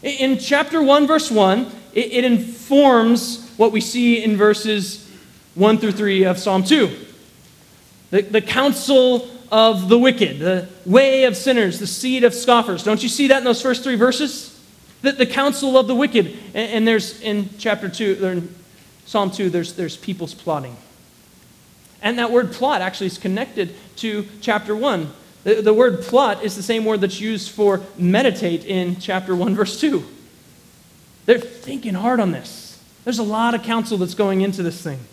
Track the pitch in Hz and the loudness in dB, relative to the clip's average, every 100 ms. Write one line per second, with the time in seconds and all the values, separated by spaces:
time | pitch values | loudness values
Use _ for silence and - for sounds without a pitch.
0 | 277 277 269 262 - 285 302 330 277 285 | -6 -2 0 0 0 0 0 0 4 4
1 | 285 311 311 214 190 202 262 - - 214 | 4 2 2 2 4 2 -2 -10 -6 -4
2 | 247 247 254 233 - - - 277 277 240 | 0 0 2 2 0 -12 2 4 6 6
3 | 226 233 - - - - 220 214 - 247 | 4 2 0 -10 -14 0 2 2 -4 0
4 | 240 233 220 208 208 214 220 214 185 - | 2 2 2 2 4 2 0 -4 -4 -10
5 | - - - - _ - 202 220 220 196 | -18 -20 -20 -20 _ 2 4 4 0 -2
6 | 208 190 190 175 - 190 190 311 196 - | 0 2 2 0 0 0 2 4 2 -2
7 | - - - _ - _ _ _ _ _ | -16 -20 -20 _ -20 _ _ _ _ _
8 | _ 190 208 214 - - 277 - - 269 | _ -2 2 -2 0 0 0 0 2 4
9 | 254 247 247 - - 220 220 202 185 233 | 4 2 -2 -18 -2 4 4 4 4 6
10 | 254 247 185 135 165 185 180 - 180 214 | 6 4 -2 0 -2 -2 -4 -14 4 6
11 | 269 269 254 202 - 247 202 - 196 - | 6 4 2 2 0 2 2 -2 -8 -6
12 | 254 254 240 240 - 240 226 175 208 214 | -4 2 2 2 2 4 2 -4 -2 -2
13 | 240 - 277 269 247 233 262 247 269 240 | -2 0 4 4 4 0 0 -2 -2 2
14 | 240 247 294 - - - - _ - - | 2 2 -4 -8 -16 -20 -20 _ -20 -4
15 | 269 277 247 - 277 277 277 262 226 247 | -4 0 0 2 0 0 2 4 4 0
16 | 285 233 170 - - - 220 220 220 220 | 2 2 0 -4 -12 -8 -4 0 2 2
17 | - - 220 208 196 - 226 208 202 175 | -2 -10 -6 -4 -6 -6 -4 -4 -6 -4
18 | 214 190 190 180 170 - - - - _ | -4 -2 -2 -4 -8 -14 -20 -20 -20 _
19 | - 220 196 185 196 175 170 - 170 - | -6 -2 -2 -2 -2 -2 -6 -8 -10 -10
20 | - 170 165 - - 151 127 117 - _ | -10 -10 -10 -12 -6 -6 -6 -16 -20 _
21 | _ _ _ _ _ _ _ _ _ _ | _ _ _ _ _ _ _ _ _ _
22 | 208 240 240 240 226 - 254 254 185 190 | -6 -4 0 0 -2 -4 -2 -2 -4 -6
23 | 190 180 196 190 269 - 175 - - - | -8 -6 -6 -4 -6 -6 -8 -8 -20 -10
24 | 226 208 208 - - 208 208 214 277 196 | -8 -6 -8 -10 -4 -4 -2 -4 -2 -2
25 | 151 - - - - 226 208 214 247 185 | -6 -12 -20 -12 -2 0 2 4 2 0
26 | - 247 269 202 214 196 190 226 220 214 | -2 0 0 -2 -6 -8 -4 -2 -2 -2
27 | 190 190 214 220 - - 208 190 196 - | -2 -4 -6 -6 -8 0 0 0 -4 -2
28 | 180 202 254 - 175 170 - 190 180 180 | 0 2 2 0 -4 -4 -4 -4 -4 -6
29 | - 185 185 180 202 208 190 - 302 262 | -4 -6 -2 -2 0 0 -2 -2 -2 -2
30 | - - - _ _ _ _ _ _ _ | -6 -20 -20 _ _ _ _ _ _ _
31 | _ _ - 233 - - - 269 226 185 | _ _ -6 -6 -6 -18 -16 -14 -10 -6
32 | 220 247 196 143 - - - - _ _ | -4 -4 -4 -6 -12 -20 -20 -20 _ _
33 | - 233 214 214 233 233 226 233 226 208 | -10 -8 -6 -4 -4 -4 -4 -6 -4 -6
34 | 180 180 202 190 196 190 170 170 170 135 | -6 -4 -2 0 -2 -4 -8 -8 -12 -12
35 | 117 | -14